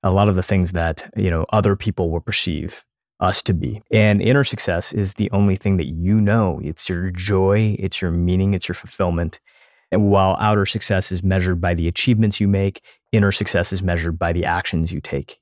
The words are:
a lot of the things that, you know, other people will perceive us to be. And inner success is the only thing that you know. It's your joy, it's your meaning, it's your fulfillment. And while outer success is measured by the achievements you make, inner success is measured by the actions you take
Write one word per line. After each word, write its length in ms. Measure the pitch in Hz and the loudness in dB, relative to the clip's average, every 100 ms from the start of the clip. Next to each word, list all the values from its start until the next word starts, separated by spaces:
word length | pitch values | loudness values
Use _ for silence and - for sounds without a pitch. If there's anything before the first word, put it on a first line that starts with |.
a 80 | 92 | 2
lot 160 | 98 104 | 4 4
of 80 | 92 | 2
the 80 | |
things 300 | - 98 90 | 2 0 0
that, 360 | 90 82 80 - - | -2 -2 -4 -10 -4
you 140 | 98 | -2
know, 160 | 82 - | 0 0
other 240 | 107 101 101 | 2 2 0
people 340 | 110 95 85 | -2 -2 -2
will 80 | 82 | -2
perceive 640 | - - - 76 78 - _ _ _ _ | -4 -4 -4 -6 -8 -12 _ _ _ _
us 200 | 92 90 | -2 0
to 100 | - | -2
be. 280 | 87 - 107 _ | -2 -2 -8 _
And 320 | 110 107 101 | 2 4 4
inner 220 | 113 139 | 2 2
success 480 | 135 113 - 87 - | 0 -2 -4 -4 -4
is 220 | 104 95 | -4 -4
the 180 | - 104 | -2 -2
only 240 | 98 101 95 | 2 2 2
thing 220 | 101 95 | 0 0
that 100 | 69 | -2
you 320 | 82 90 107 | -4 0 2
know. 400 | 101 110 98 71 | 2 2 0 -2
It's 280 | 73 - - | -8 -8 -6
your 200 | 87 92 | -4 -4
joy, 680 | 90 95 95 95 104 107 104 | -6 0 2 4 4 2 0
it's 220 | 95 - | -4 -4
your 100 | 90 | -2
meaning, 420 | 85 87 92 98 | 0 2 2 2
it's 140 | 95 - | 0 -4
your 80 | - | -10
fulfillment. 640 | - - 90 85 82 - _ _ _ _ _ | -10 -4 -2 0 -4 -8 _ _ _ _ _
And 160 | - 101 | 0 4
while 240 | 98 95 90 | 4 4 2
outer 240 | 107 104 95 | 2 2 0
success 440 | 107 - 98 - | -4 -2 -2 -2
is 140 | 92 | -2
measured 380 | 95 95 90 87 | 0 2 2 0
by 120 | 87 | 0
the 140 | 85 82 | 0 -2
achievements 540 | - - 110 107 - | 0 0 2 2 2
you 80 | 101 | 2
make, 320 | 101 98 - - _ _ | 2 0 -4 -20 _ _
inner 180 | 113 101 | 2 2
success 400 | - 95 87 87 | 2 -2 -2 -2
is 100 | 95 | -2
measured 380 | 92 85 82 82 | -2 -2 -2 -2
by 140 | 85 | -2
the 100 | 85 | -2
actions 480 | 80 87 - 80 80 | -2 -2 -2 -2 -2
you 80 | 85 | -4
take 400 | - 69 - - | -6 -8 -8 -20